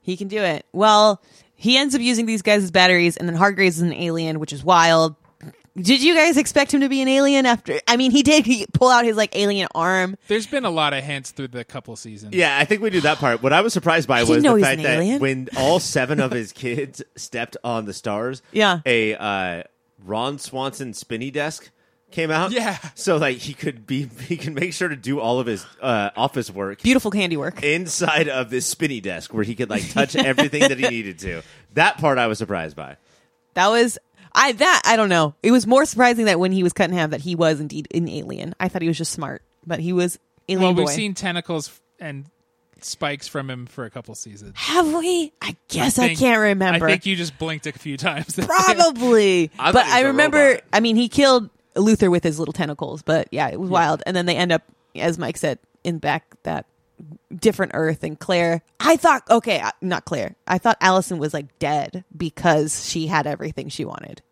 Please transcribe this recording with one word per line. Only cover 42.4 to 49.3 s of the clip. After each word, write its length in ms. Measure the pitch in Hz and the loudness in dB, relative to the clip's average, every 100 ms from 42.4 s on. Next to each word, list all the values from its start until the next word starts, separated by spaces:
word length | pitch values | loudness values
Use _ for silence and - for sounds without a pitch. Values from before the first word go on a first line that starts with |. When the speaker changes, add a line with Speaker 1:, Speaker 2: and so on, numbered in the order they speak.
| _ _ _ _ | _ _ _ _
Speaker 2:
spikes 460 | - - 151 143 - | -14 -8 -6 -6 -10
from 220 | 143 135 | -10 -10
him 160 | 127 120 | -12 -12
for 160 | - 113 | -14 -14
a 40 | |
couple 260 | - - 107 | -14 -16 -18
seasons. 380 | 110 101 101 - | -18 -18 -18 -10
Speaker 1:
Have 380 | - 330 320 | -2 2 2
we? 380 | 330 330 349 302 _ | 0 -2 -2 -4 _
I 140 | - - _ | -12 -12 _
guess 300 | - 254 - | -2 0 2
I 80 | 247 | 0
Speaker 2:
think 120 | 160 | 2
Speaker 1:
can't 200 | 254 226 | 2 4
remember. 460 | 214 196 185 170 160 | 2 2 2 2 2
Speaker 2:
I 40 | |
think 140 | 190 196 | 0 0
you 100 | 185 | -4
just 200 | 170 135 | -4 -6
blinked 300 | 160 156 156 | -8 -6 -10
a 60 | |
few 220 | - 151 135 | -10 -10 -4
times. 380 | 170 151 - - | -4 -4 -8 -6
<laughs> 60 | |
Speaker 1:
Probably. 1120 | - 359 381 359 339 247 247 226 202 | 0 2 4 4 4 4 4 4 6